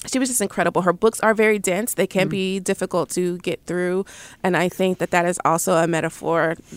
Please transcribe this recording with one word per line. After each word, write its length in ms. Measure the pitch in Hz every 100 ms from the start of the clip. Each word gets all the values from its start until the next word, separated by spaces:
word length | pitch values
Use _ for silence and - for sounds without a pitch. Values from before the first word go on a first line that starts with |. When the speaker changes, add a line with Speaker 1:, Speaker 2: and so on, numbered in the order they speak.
| -
Speaker 1:
she 100 | 262
was 120 | 262
just 120 | 247
incredible. 400 | 202 - 170 160
Her 120 | 180
books 260 | 175 220 -
are 160 | 214 220
very 240 | 214 208
dense. 340 | 190 180 233
They 140 | - 185
can 200 | 185 185
Speaker 2:
Mm. 20 |
Speaker 1:
be 280 | 196 190 190
difficult 500 | 185 196 185 180 151
to 260 | - 180 175
get 240 | 180 - -
through. 380 | 175 180 185 196 - - -
And 160 | 185 180
I 120 | 175
think 280 | - 190 185
that 140 | 170
that 140 | 180 175
is 120 | 175 147
also 280 | 165 - 175
a 100 | 165
metaphor 680 | 165 160 - 156 165 160 165 -